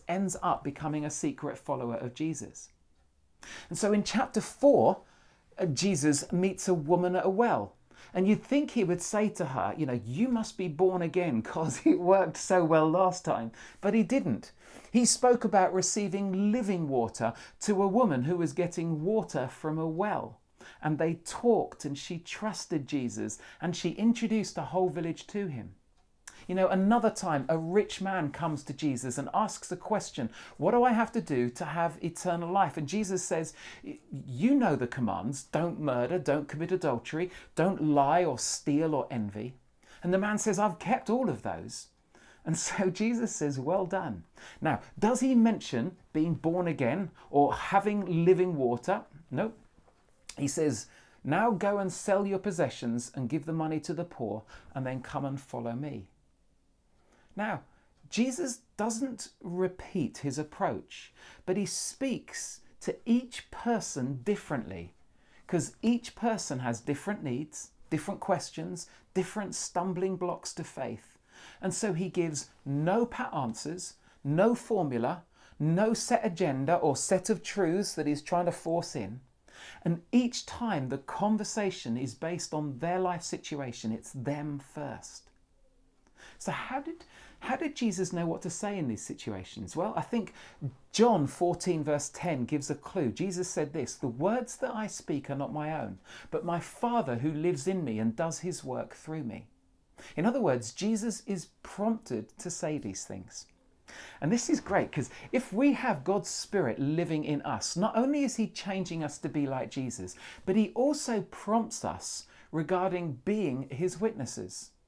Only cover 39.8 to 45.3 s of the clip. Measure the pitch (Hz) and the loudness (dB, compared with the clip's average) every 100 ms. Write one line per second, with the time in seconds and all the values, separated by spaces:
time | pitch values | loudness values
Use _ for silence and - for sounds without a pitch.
39.8 | - - 175 190 208 208 220 190 208 170 | -20 -8 0 2 2 0 0 2 2 0
40.8 | 170 254 - 240 240 117 107 82 104 - | 0 0 2 0 0 -2 -4 -6 -8 -12
41.8 | - _ _ - - - - 165 - - | -16 _ _ -20 -20 -10 -4 -2 -2 0
42.8 | 190 175 220 233 226 - 147 135 131 190 | 0 2 0 0 -2 -2 -2 -2 0 0
43.8 | 180 190 156 92 - - - - 151 123 | 0 -2 -4 -8 -12 -20 -20 -4 -2 -2
44.8 | - - 214 254 262 | -4 0 2 4 6